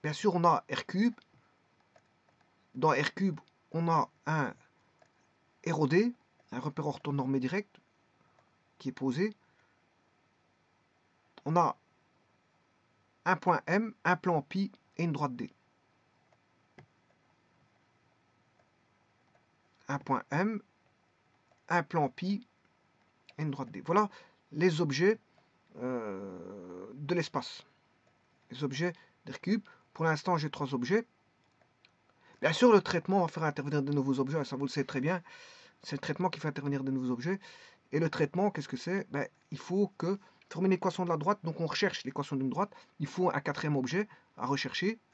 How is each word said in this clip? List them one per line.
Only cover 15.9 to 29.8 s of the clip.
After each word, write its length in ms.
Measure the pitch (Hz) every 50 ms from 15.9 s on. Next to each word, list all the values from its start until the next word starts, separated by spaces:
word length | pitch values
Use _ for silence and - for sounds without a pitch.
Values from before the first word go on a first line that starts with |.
| _ _ _ _ _ _ _ _ _ _ _ _ _ _ _ _ _ - - _ _ _ _ _ _ _ _ _ _ _ _ _ _ _ _ _ _ _ _ _ _ _ _ _ _ _ _ _ _ _ _ _ _ _ _ _ _ _ _ _ _ _ _ _ _ _ _ _ _ _ _ _ _ _ _ _ _ _ _ -
Un 100 | 143 139
point 260 | 139 - 135 123 - _
M, 320 | - 151 190 214 226 202 - _ _ _ _ _ _ _ _ _ _ _ _ _ _ _ _ _ _ _ _ -
un 140 | 165 175
plan 280 | 165 - - 170 147 131
pi 360 | - - - 185 202 202 240 _ _ _ _ _ _ _ _ _ _ _ _ _ _ _ _ - - -
et 40 |
une 80 | 156 151
droite 220 | 135 127 135 117
D. 100 | - 98 -
Voilà 240 | 151 170 202 214 208 - - - - _ _ _ _
les 300 | - 147 170 185 165 151
objets, 360 | 170 147 135 135 175 196 226 220 _ _ _ _ _ _ _ _ _ _ - -
euh, 1080 | 120 127 127 120 113 107 98 95 101 98 92 90 85 92 98 101 90 90 90 90 95 107 117
de 220 | 139 147 139 175
l'espace. 500 | 175 156 - - 143 123 - - - - _ _ _ _ _ _ _ _ _ _ _ _ _ _ _ _ _
Les 120 | - 123 147
objets 300 | 135 131 135 165 180 170 - - _ _ _ _
d'R 140 | - 131 -
cube. 220 | - 175 202 240 - - - -